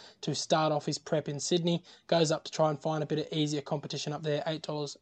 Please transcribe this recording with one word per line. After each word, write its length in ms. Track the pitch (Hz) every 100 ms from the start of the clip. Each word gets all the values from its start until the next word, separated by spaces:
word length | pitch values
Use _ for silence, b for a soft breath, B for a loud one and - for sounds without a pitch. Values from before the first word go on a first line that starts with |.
| b b
to 140 | - 143
start 360 | - 160 156
off 140 | 147 -
his 140 | 143
prep 280 | - 156 156
in 120 | 143
Sydney. 440 | - 175 170 170 b b -
Goes 260 | 170 156
up 120 | 156
to 80 | -
try 180 | - 156
and 100 | 147
find 240 | 160 156
a 40 | 147
bit 100 | 156
of 100 | -
easier 300 | 156 151 151
competition 520 | - 151 - 143 156
up 80 | 147
there. 220 | 156 147 165
Eight 160 | 156
dollars 340 | - 151 147 -